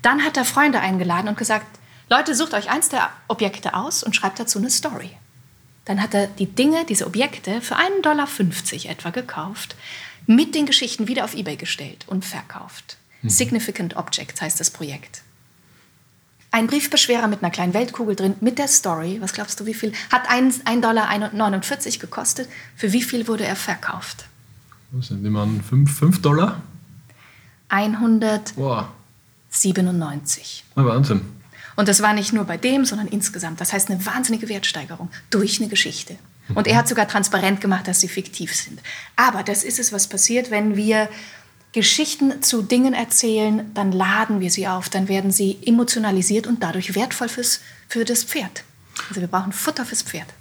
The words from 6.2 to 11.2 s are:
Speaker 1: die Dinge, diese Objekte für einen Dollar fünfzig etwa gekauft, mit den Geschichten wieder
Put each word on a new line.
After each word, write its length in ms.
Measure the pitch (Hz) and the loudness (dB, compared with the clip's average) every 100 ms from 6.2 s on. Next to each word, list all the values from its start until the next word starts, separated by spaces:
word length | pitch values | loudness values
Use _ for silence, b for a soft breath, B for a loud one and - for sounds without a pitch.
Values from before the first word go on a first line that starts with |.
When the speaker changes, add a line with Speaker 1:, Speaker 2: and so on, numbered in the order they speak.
| 202 | 0
Speaker 1:
die 180 | - 190 | -2 -4
Dinge, 380 | 190 277 320 330 | 2 4 4 2
diese 200 | 196 165 | -2 -2
Objekte 520 | 185 277 - - 220 | 0 -2 -2 -6 -6
für 140 | - | -2
einen 280 | - 349 392 | 0 2 2
Dollar 260 | 320 302 285 | 2 2 0
fünfzig 600 | - 185 170 - - - | 0 0 0 -6 -8 -10
etwa 220 | 165 175 | -10 -8
gekauft, 640 | - 247 - 170 214 - - B B B B - | -8 -8 -8 -8 -10 -14 -14 B B B B 6
mit 260 | 226 311 | 6 6
den 100 | 311 | 2
Geschichten 440 | 285 - 240 - 208 | 2 2 2 -4 -2
wieder 160 | 262 | -2